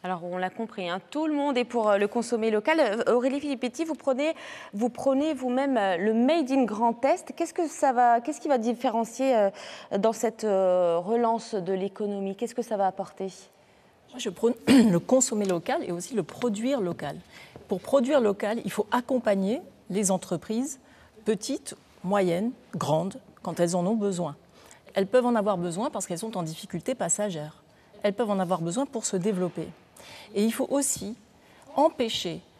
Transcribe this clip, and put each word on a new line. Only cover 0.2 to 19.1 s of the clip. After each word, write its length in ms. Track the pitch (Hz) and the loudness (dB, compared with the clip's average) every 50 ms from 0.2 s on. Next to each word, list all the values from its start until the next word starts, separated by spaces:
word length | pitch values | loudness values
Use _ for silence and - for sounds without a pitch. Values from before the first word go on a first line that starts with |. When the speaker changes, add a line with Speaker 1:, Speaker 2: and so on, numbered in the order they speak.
| 170 | -6
Speaker 1:
on 120 | 180 180 185 | -8 -6 -4
l'a 120 | 185 185 | -4 -4
compris, 400 | - - 226 220 - - 185 175 | -4 -6 -8 -8 -6 -8 -6 -4
hein, 100 | 175 190 190 - | -6 -6 -8 -8
tout 160 | - 285 311 320 | -6 -4 -2 -2
le 60 | 302 | 0
monde 240 | 285 285 285 277 247 | 0 0 0 0 0
est 60 | 240 | -2
pour, 260 | 233 233 240 220 214 | 0 0 0 4 4
euh, 80 | 202 196 | 4 4
le 120 | 196 208 | 2 0
consommer 420 | - 240 233 - 247 220 220 226 | 0 -2 -2 0 -2 0 0 2
local. 260 | 214 208 214 - 320 330 | 0 0 2 2 4 4
Euh, 360 | 294 220 196 190 - - 214 | 4 2 2 0 2 4 2
Aurélie 240 | 247 240 269 254 285 | 4 2 2 -2 -2
Filippetti, 460 | 294 294 277 226 - 247 - - 330 | -4 -4 -4 -4 -4 -6 -4 -4 -6
vous 100 | 320 311 | -6 -6
prenez, 380 | - - 277 262 240 285 311 320 - - - - - - - - | -4 0 -2 0 2 0 -2 -2 -4 -10 -16 -16 -16 -16 -12 -6
vous 160 | 202 226 247 | -2 -2 -2
prenez 440 | 240 - - 277 269 269 294 320 311 | -2 -2 0 0 2 2 2 0 -2
vous-même, 440 | 254 262 254 247 254 277 277 269 233 | -2 -2 -2 0 0 0 0 2 2
euh, 180 | 202 190 185 | 2 2 0
le 180 | 165 190 214 220 | 2 2 2 2
Made 380 | 226 240 262 320 349 302 240 | 4 4 4 4 2 2 2
in 140 | 269 269 262 | 2 2 2
Grand 400 | 202 208 208 233 233 233 233 - | 0 0 0 2 0 2 2 2
Est. 260 | 269 330 370 - - 262 - | 2 2 2 -2 -14 -6 -6
Qu'est-ce 160 | 339 330 - | -6 -4 -2
que 160 | - 349 294 | -2 -4 -2
ça 240 | - - - 277 247 | -2 0 2 2 4
va, 260 | 240 247 240 233 233 | 6 6 6 6 4
qu'est-ce 220 | 233 302 302 - | 2 -2 -8 -6
qui 80 | - 320 | 0 2
va 80 | 285 247 | 2 2
différencier, 760 | 220 233 233 240 - 254 208 233 226 220 - - 262 269 254 | 2 0 -2 0 0 0 0 0 -2 -2 -2 -2 2 4 4
euh, 160 | 220 202 196 196 - - - - - - - - 202 | 4 4 2 0 -2 -14 -14 -14 -16 -12 -4 -2 2
dans 140 | 196 220 | 2 2
cette, 320 | 220 220 - 226 226 - - | 2 2 -2 -2 -2 -2 -2
euh, 540 | 214 196 190 190 185 180 180 180 175 170 170 | 2 2 4 4 4 4 4 4 4 2 2
relance 560 | 175 190 226 233 240 226 226 226 226 - - | 0 0 0 2 2 2 2 0 -2 -4 -6
de 160 | 202 175 175 | -4 -2 -2
l'économie ? 640 | 190 190 185 202 196 - 214 202 202 196 196 196 196 | -2 -2 -2 -4 -4 -4 -4 -4 -4 -4 -4 -6 -4
Qu'est-ce 180 | 196 240 226 - | -4 -6 -6 -4
que 80 | - | -6
ça 140 | 233 - 220 | -4 -4 0
va 100 | 196 196 | 0 0
apporter ? 460 | 190 185 - 196 - - - 190 190 180 - - - _ _ _ _ _ _ _ _ _ _ _ _ | 0 0 -2 -10 -10 -8 -8 -8 -8 -8 -12 -20 -20 _ _ _ _ _ _ _ _ _ _ _ _
Speaker 2:
Moi, 80 | - 254 | -14 -8
je 120 | - 220 | -8 -8
prône 260 | 175 - - 233 254 - | -6 0 0 0 0 2
<clears throat> 80 | - - | 4 6
le 300 | 262 269 220 226 175 170 | 8 8 8 8 6 4
consommer 480 | 165 - 254 262 247 - 233 208 208 | 4 4 4 4 4 2 0 -2 0
local 360 | 196 180 170 165 - 269 339 285 - | 0 0 -2 0 -2 -2 -2 -2 -4
et 60 | 175 | -6
aussi 220 | 170 180 - 277 | -8 -8 -6 -4
le 80 | 214 170 | -4 -4
produire 580 | - - - 247 247 208 202 226 262 285 262 | -4 -6 -4 -2 -2 -2 -2 -2 -2 -2 0
local. 340 | 196 175 170 - - 143 147 165 - - - - - - - - - - | -2 -2 -4 -6 -8 -10 -10 -10 -16 -20 -20 -20 -20 -20 -20 -20 -6 -6
Pour 100 | 208 180 | -6 -6
produire 400 | - - - 277 240 254 311 285 | -2 2 2 2 4 4 2 4
local, 400 | 233 208 202 202 - 202 220 233 - | 4 4 0 0 -2 -4 -4 -4 -4
il 60 | 190 | -6
faut 160 | - - 208 - | -4 -4 -4 0
accompagner 680 | - 240 247 - | 0 -2 0 0